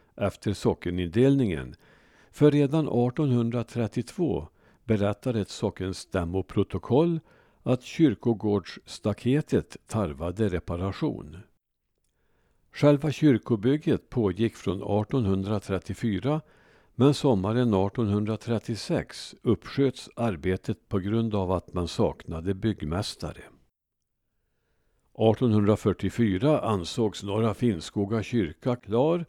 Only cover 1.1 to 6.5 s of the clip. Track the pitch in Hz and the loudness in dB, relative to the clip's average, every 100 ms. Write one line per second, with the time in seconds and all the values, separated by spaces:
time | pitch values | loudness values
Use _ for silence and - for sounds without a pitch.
1.1 | 95 131 139 117 78 64 65 _ _ _ | 2 4 4 2 -2 -6 -14 _ _ _
2.1 | _ _ - 147 143 143 160 147 117 123 | _ _ 4 4 6 2 0 0 0 0
3.1 | 123 147 120 117 120 113 120 110 - 117 | 0 0 2 0 -2 -6 -4 -4 -4 -8
4.1 | - 165 82 78 _ _ _ - 107 101 | -4 -2 -2 -6 _ _ _ -2 0 0
5.1 | - 131 113 98 - 107 - 92 90 - | -2 -2 -2 -4 -4 -4 -4 -6 -6 -6
6.1 | 95 85 92 92 | -4 -2 -4 -2